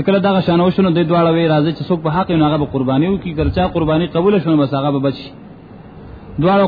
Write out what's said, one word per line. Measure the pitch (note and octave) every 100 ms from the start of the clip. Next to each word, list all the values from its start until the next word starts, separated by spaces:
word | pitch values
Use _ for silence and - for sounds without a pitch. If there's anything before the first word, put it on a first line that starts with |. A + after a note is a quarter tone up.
| D3+
کله | G3
دغه | G3 F#3+
شان | F3 E3+
وشو، | F3+ F3+
نو | F#3+
دوی | E3 E3
دواړه | E3+ E3
وی | E3 E3
راځي | D3+ D3+ D#3+
چې | C#3
څوک | F3 D#3+
په | E3
حق | F#3+
وي، | E3
نو | D3+
هغه | D#3
به | D3
قرباني | C3+ C3 C3+ E3+
وکړي. | G3 F3 D#3
که | D3+ F#3
چا | F#3
قرباني | F3 D#3 D#3 F3
قبوله | E3 F#3+ G#3
شو، | D3+
نو | D#3
بس | C3+
هغه | C3+ C#3+
به | C#3
بچ | C#3 C#3
شي. | - - - - - - - - - - - -
دواړه | E3+ G3+